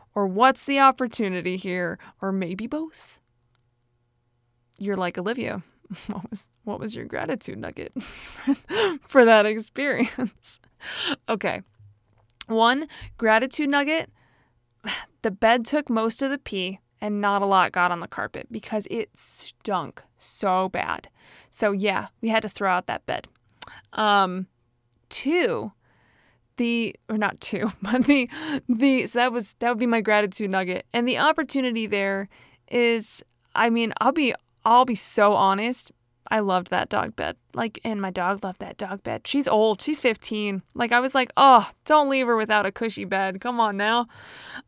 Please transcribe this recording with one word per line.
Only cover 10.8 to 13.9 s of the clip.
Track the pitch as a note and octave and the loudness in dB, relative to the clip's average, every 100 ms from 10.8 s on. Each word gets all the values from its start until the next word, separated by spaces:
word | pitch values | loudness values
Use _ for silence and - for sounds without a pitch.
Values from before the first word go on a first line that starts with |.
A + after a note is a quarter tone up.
| - - - C#4 - | -14 -8 -6 -6 -4
Okay. | G#3+ F#3 - - _ - _ _ _ _ - - | -4 -2 -4 -10 _ -20 _ _ _ _ -18 -4
One, | A3 A3+ C4 D#4 - - - | 2 4 2 -2 -12 -16 -2
gratitude | A3 A3 C4 - C#4+ | 4 4 2 -2 0
nugget. | C#4+ C#4+ | 0 0